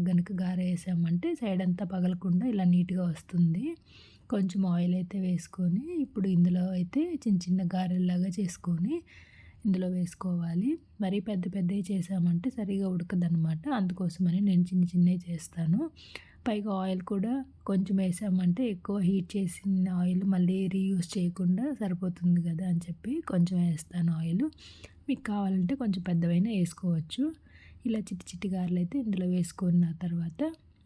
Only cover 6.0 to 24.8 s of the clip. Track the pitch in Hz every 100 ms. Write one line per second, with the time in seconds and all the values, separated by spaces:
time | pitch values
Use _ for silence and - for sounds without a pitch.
6 | 269 226 190 180 175 180 180 185 175 269
7 | 339 320 233 185 180 185 175 185 185 180
8 | 180 180 190 180 185 - 175 170 190 339
9 | - - - - - - 214 185 185 180
10 | 175 - 190 175 170 170 233 330 - -
11 | 190 202 220 202 180 196 175 202 185 196
12 | 165 190 175 170 254 247 196 196 196 180
13 | 175 180 175 165 160 160 285 254 185 180
14 | 175 - 180 180 202 180 180 185 175 175
15 | 175 180 170 170 - 170 160 190 320 -
16 | - - - - - 208 208 190 190 185
17 | 180 202 214 269 269 - - 196 196 190
18 | 190 175 214 185 180 175 247 180 - 202
19 | 180 196 180 202 185 - 196 190 185 180
20 | 180 185 196 185 180 190 185 190 190 190
21 | 170 202 175 175 180 185 269 277 208 180
22 | 185 180 175 175 170 165 185 170 170 165
23 | 220 311 - 185 175 180 175 156 - 175
24 | 170 160 165 175 302 - - -